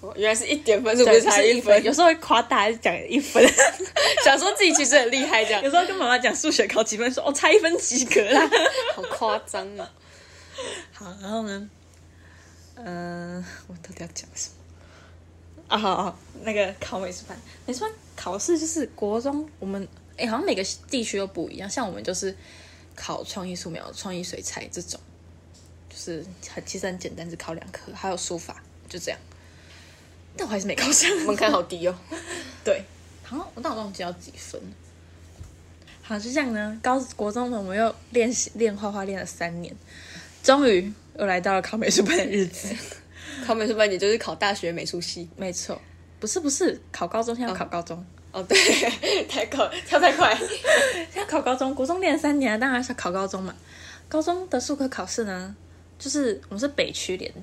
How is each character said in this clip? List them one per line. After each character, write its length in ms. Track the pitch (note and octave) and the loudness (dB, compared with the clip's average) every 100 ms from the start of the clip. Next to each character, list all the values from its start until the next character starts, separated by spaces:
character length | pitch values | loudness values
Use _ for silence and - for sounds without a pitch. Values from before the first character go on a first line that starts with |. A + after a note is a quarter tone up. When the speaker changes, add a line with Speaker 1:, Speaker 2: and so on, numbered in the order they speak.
Speaker 1:
哦， 120 | F#3+ G#3+ | -12 0
原 140 | G#3+ | 2
来 40 | |
是 140 | A3+ A#3 | 2 0
一 80 | D4 | -2
点 260 | C4 G#3 | 4 4
分 160 | A3+ A#3 | 4 4
数， 80 | A#3 | 10
不 60 | |
是 100 | A3+ | 10
差 200 | A3 G3+ | 10 6
一 20 | |
分。 0 | |
Speaker 2:
对， 80 | G#3 | 6
就 0 | |
是 60 | A#3+ | 4
一 40 | |
分， 220 | G#3 G#3 | 8 6
有 100 | G#3 | 6
时 60 | D4 | 6
候 80 | F4 | 6
会 80 | D#4+ | 6
夸 260 | - A3+ | 4 2
大， 180 | A#3 A#3+ | 4 2
还 120 | G#3 | 2
是 60 | A3+ | 2
讲 200 | G#3 E3+ - | -2 -2 0
一 100 | F#3+ | 0
分。 260 | C#4+ - - - - - | 2 8 8 8 4 2
<laughs> 400 | F#4+ - C#5+ D5 | -4 2 2 6
Speaker 1:
想 160 | D4 C4+ | 6 6
说 100 | F4+ | 4
自 100 | G#4 | 4
己 80 | F#4+ | 4
其 120 | D4+ C#4 | 6 6
实 120 | C#4+ | 6
很 140 | A#3+ | 6
厉 140 | C4 C#4+ | 2 2
害 180 | A#3 | 2
这 80 | A3 | 2
样。 100 | G#3+ | 2
Speaker 2:
有 80 | C4+ | 4
时 60 | E4 | 4
候 100 | F4+ | 2
跟 80 | F#4+ | 0
妈 100 | C4+ | 2
妈 100 | B3 | 4
讲 160 | A#3 | 2
数 160 | D#4 D#4 | 0 -2
学 160 | - G#3+ | 2 2
考 140 | G#3 | 2
几 140 | A3 G#3+ | 0 0
分， 180 | A#3+ | -2
说 80 | B3+ - | 0 -2
：“哦， 60 | |
差 180 | C#4 D#4+ | 2 6
一 80 | F#4 | 6
分 180 | E4+ E4+ | 6 0
及 280 | - B3 B3+ | 0 0 2
格 160 | - G#3 | 4 6
啦。” 180 | C4+ D#4+ A4+ C5+ C5+ | 4 6 4 4 0
Speaker 1:
<laughs> 160 | A#4+ - | -4 -4
好 60 | A#4+ | -6
夸 260 | - A3+ G#3+ | -2 -2 -2
张 280 | - G3+ F#3+ G3+ | -4 -8 -8 -10
啊。 140 | - - - - - - - - B4 G4+ E4 | -12 -14 -20 -20 -20 -20 -18 -12 -10 -10 -14
Speaker 2:
好， 200 | - G3+ G3 | -16 -16 -14
然 80 | G3 | -6
后 140 | A3 | -6
呢？ 260 | A3 G3 G#3 - - - - - - - - - - - | -4 -8 -10 -18 -20 -20 -20 -20 -20 -20 -20 -20 -20 -16
呃， 680 | A3+ F3 F3 F3 F3 F3+ F3+ - - | -12 -8 -8 -8 -10 -10 -10 -14 -16
我 60 | F3+ | -18
到 180 | E3 | -18
底 40 | F#3 | -14
要 80 | E3+ | -12
讲 120 | - - | -12 -14
什 160 | - - | -12 -12
么？ 60 | - - - - - - - - - - - - | -12 -20 -20 -20 -20 -20 -20 -20 -20 -20 -20 -4
啊， 100 | G#3+ | -2
好， 260 | G#3+ F#3 | 0 0
好， 140 | F#3+ - - - | -2 -6 -18 -10
那 100 | A3 | -4
个 200 | G#3 F#3+ G3 | 0 -2 -2
考 180 | - G3 | -10 -8
美 140 | F#3+ | -8
术 140 | F3+ - | -10 -14
班， 100 | F#3 - - - | -18 -18 -18 -10
美 80 | |
术 80 | B3+ | -6
班 100 | G#4+ A4 - - | -6 -8 -18 -12
考 240 | - F#3+ | -8 -6
试 180 | - E4+ | 0 0
就 80 | D#4 | 0
是 200 | D#4+ B3+ - | -4 -4 -4
国 240 | G#3 G#3+ | -2 0
中， 300 | C4 C#4+ D4+ - | -2 -4 -6 -10
我 60 | G3 | -8
们， 200 | G3 F#3+ - - - | -6 -8 -14 -20 -6
诶， 100 | A#3+ | -4
好 120 | A3+ | -2
像 80 | F#4+ | 0
每 100 | G#3+ | 0
个 80 | G3 - - | -2 -8 -6
地 140 | C4 | -4
区 140 | A3 G3+ | -2 -4
都 100 | G3 | -4
不 220 | F#3+ D#3+ | -6 -8
一 80 | - | -8
样， 120 | F#3+ | -8
像 160 | A#3 A3 | -6 -4
我 60 | |
们 100 | C3 | -6
就 120 | - | -6
是 200 | F#3 G3 F#3+ - - - - - - | -4 -6 -8 -18 -20 -20 -20 -20 -14
考 260 | - D3+ - | -8 -8 -8
创 200 | - F#3 | -10 -8
意 80 | |
素 160 | F3+ F3+ | -8 -10
描、 220 | E3 - | -10 -12
创 220 | - G3+ F3+ | -12 -8 -8
意 80 | |
水 180 | F3 - | -8 -8
彩 240 | - - - | -10 -10 -10
这 100 | - | -12
种， 160 | F3 - - - - - - - - - - | -10 -12 -14 -20 -20 -20 -20 -20 -20 -20 -20
就 80 | - | -16
是 280 | - E3 F3 F3+ - | -10 -10 -10 -16 -14
很， 120 | - E3+ | -14 -10
其 140 | G3 | -6
实 60 | F#3+ | -6
很 120 | F#3 | -6
简 160 | F3+ | -10
单， 160 | - E3+ | -10 -12
只 60 | E3+ | -12
考 160 | - | -12
两 180 | E3 - | -12 -12
科， 200 | - - | -16 -16
还 140 | F#3+ G3 | -10 -6
有 60 | F#3+ | -6
书 220 | - F3 | -6 -8
法， 260 | - - - - - | -10 -18 -18 -20 -16
就 100 | F3+ | -12
这 140 | - | -10
样。 80 | - - - - - - - - - - - - - | -10 -12 -20 -20 -20 -20 -20 -20 -20 -20 -20 -20 -10
但 100 | E4 | -4
我 40 | |
还 80 | G#3 | -4
是 80 | F#3+ | -2
没 80 | E3 | -2
考 140 | C4 | 2
上。 200 | D4 F4 G4 D#4 | 4 4 2 0
Speaker 1:
门 100 | G#3 | 2
槛 160 | G#3+ | 4
好 100 | G3 | 4
低 240 | F3 F3+ E3+ | 0 -2 -4
哦。 120 | F3+ - E4 - | -4 -10 -14 -12
Speaker 2:
<laughs> 360 | F4 C4 - | -12 -12 -8
对， 180 | A3 G3 - - - - | -2 -2 -2 -18 -20 -20
好 120 | - C4 | -12 -12
像， 100 | F4+ - | -10 -8
但 120 | C4 | -8
我 40 | A3+ | -6
忘 140 | G#3 | -8
记 100 | F#3+ | -8
要 80 | F3 | -8
几 180 | F3 - - | -8 -16 -18
分。 240 | - - F3+ G#3 - - - - - - - - - - - - | -14 -14 -14 -20 -20 -20 -20 -20 -20 -20 -20 -20 -20 -20 -20 -20
好， 160 | - G#3+ | -8 -8
就 140 | A3 | -4
这 80 | C#4 | -2
样 140 | C#4 | -2
呢。 260 | G#3+ G#3 A3 | -2 -4 -4
高-， 160 | B3+ B3+ B3+ - | 0 0 -2 -6
国 140 | G#3 | -4
中 200 | G#3+ B3 | -2 -4
呢， 60 | A#3+ | -4
我 60 | |
们 140 | G3 G3 | -4 0
又 160 | A3+ - - | 0 0 -2
练 200 | A#3+ A#3 | 0 2
习， 180 | A#3+ - | 0 -4
练 200 | - A3+ G3+ | 0 -2 0
画 140 | G#3 | -6
画 120 | G3+ | -6
练 160 | G3 F#3+ | -6 -6
了 60 | F3+ | -8
三 360 | - E3+ E3+ | -8 -8 -6
年， 140 | F3 - - - - - - - | -10 -14 -20 -20 -20 -20 -20 -4
终 280 | - C4+ C4+ | 4 6 8
于 240 | F#3+ G3 G#3 - - | 4 2 -8 -16 -4
又 80 | G#3 | 0
来 160 | F3+ | 0
到 120 | F3+ | 2
了 80 | F#3+ | 0
考 140 | F#3 A3 | 0 -2
美 140 | G#3+ | 0
术 140 | C#4 | 2
班 140 | B3+ E4+ | 4 2
的 80 | F#4+ | 0
日 200 | G3+ F3+ | 0 0
子。 280 | - G3 A3 - - - | -2 -10 -10 -10 -16 -20
Speaker 1:
<laughs> 340 | - - - A#3+ | -20 -16 -14 -4
考 80 | A3+ | -2
美 120 | G#3+ | 0
术 80 | A3 | 2
班， 160 | G#3+ | 2
也 60 | F#3 | 4
就 120 | G3 | 2
是 80 | A3+ | 2
考 160 | G#3+ D#3+ | -2 -2
大 180 | G3+ | -2
学 180 | G3+ E3+ | 0 -4
美 140 | E3+ E3 | -4 -6
术 160 | F3 | -8
系。 260 | F3 - E3+ - | -8 -10 -12 -10
Speaker 2:
没 160 | F#3+ | -8
错， 300 | F3+ - - - - - - | -8 -8 -10 -12 -20 -20 -12
不 80 | G#3+ | -4
是， 120 | F4+ | -2
不 100 | D4+ | -2
是， 300 | - F4 - - | 2 0 0 -10
考 140 | - F3 | -6 -4
高 140 | A3 | -2
中， 140 | A#3 A#3 | -2 -2
现 100 | A#3+ | -4
在 40 | |
要 60 | F3+ | -4
考 80 | E3+ | -6
高 160 | F3 | -6
中。 160 | E3+ E3 F#3 - - | -8 -12 -14 -20 -14
Speaker 1:
哦。 80 | F#3+ | -10
哦， 60 | F#3 | 2
对， 100 | G4 - - - | 4 6 2 0
<laughs> 360 | - F4 G4+ - | -2 -2 -2 -2
太 180 | - A3 | -4 -4
快， 220 | C4+ G3+ F4+ - | -2 -2 -2 0
跳 140 | - | 6
太 140 | F4 | 6
快。 200 | D4+ D4+ A3 - G#4+ C5 | 6 4 4 -2 -6 4
Speaker 2:
<laughs> 400 | D#5 C#5 G#4+ E4 | 4 4 0 -6
现 40 | - | -8
在 100 | G#4 | -2
考 160 | D#4+ | 0
高 120 | - C4 | 0 0
中， 200 | C4 C#4 | -2 -2
国 100 | C4 | -2
中 140 | F4+ | 0
练 140 | F#4 | 2
了 60 | D4 | 2
三 180 | D4+ C#4+ | 2 2
年 140 | C4 | 2
啊， 40 | G#3+ | 2
当 140 | C4 | 0
然 100 | B3 | 0
是 120 | B3+ | -4
考 180 | A#3 F3+ | -6 -4
高 160 | F3+ F#3+ | -2 -4
中 140 | F#3+ | -6
嘛。 120 | F#3+ - - - - - - | -10 -12 -20 -20 -20 -20 -4
高 140 | D#4 | -2
中 260 | D#4 F4 F#4 | 0 -2 -2
的 120 | B3+ | -4
术 160 | B3 C#4+ | -2 -4
科 120 | C4 | -4
考 180 | - F#3 | -4 -6
试 200 | - G#3+ | -4 -4
呢， 280 | F#3 F#3 G3+ - - - - | -6 -10 -14 -20 -20 -20 -16
就 120 | C#4 | -6
是 300 | D4 C4 G3 - | 0 0 -2 -6
我 60 | G3 | -4
们 40 | |
是 80 | C#4 | -4
北 240 | C#4+ E3+ | 0 -2
区 240 | - - F#3 | -2 -6 -6
联 160 | - F3 | -8 -14